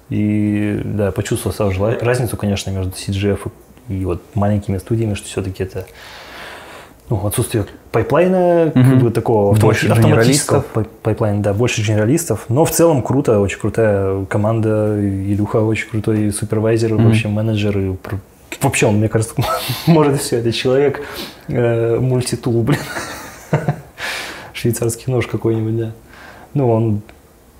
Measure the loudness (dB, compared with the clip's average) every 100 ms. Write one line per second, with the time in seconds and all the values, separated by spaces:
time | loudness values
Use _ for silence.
0 | -6 -2 0 2 0 0 0 -2 -4 -2
1 | -2 -2 -4 -4 -4 -2 -2 0 0 0
2 | 0 0 -2 -2 -2 -2 -4 -4 -4 -6
3 | -6 -2 0 -2 -4 -14 -20 -18 -8 -6
4 | -4 -4 -6 -2 0 0 -2 -4 -2 -2
5 | -2 -4 -6 -8 -6 -6 -8 -8 -12 -16
6 | -20 -20 -18 -18 -16 -18 -20 -20 -20 -14
7 | -6 -4 -2 -2 -2 -2 -4 -8 -4 -2
8 | 2 2 4 4 4 4 4 4 6 6
9 | 4 2 0 2 4 4 4 4 2 4
10 | 6 6 4 2 2 0 0 -4 -6 -6
11 | -4 -2 0 0 0 0 0 0 0 2
12 | 2 2 0 -4 0 2 2 4 4 2
13 | 2 0 2 2 2 -2 -4 0 2 2
14 | 0 -2 -2 0 0 0 0 2 0 0
15 | 0 -2 -2 -2 0 0 0 0 -4 -4
16 | 0 0 0 -2 -4 0 2 2 2 2
17 | 4 4 0 -2 0 0 0 0 -2 -4
18 | -8 -10 -12 -20 -18 -4 -2 2 2 4
19 | 2 0 -2 -4 -2 -2 -4 -2 4 6
20 | 6 2 -2 -2 0 0 2 2 2 0
21 | -8 -12 -14 -14 -6 0 0 2 0 0
22 | 2 0 0 -2 0 0 2 0 -2 -10
23 | -10 -12 -16 -18 -4 -4 -2 -6 -8 -14
24 | -10 -10 -10 -14 -16 -6 -2 -2 -4 -6
25 | -4 -2 -2 -2 -2 -2 -2 -2 -4 -10
26 | -20 -20 -20 -20 -8 -2 2 2 2 -2
27 | -6 -20 -20 _ _ -20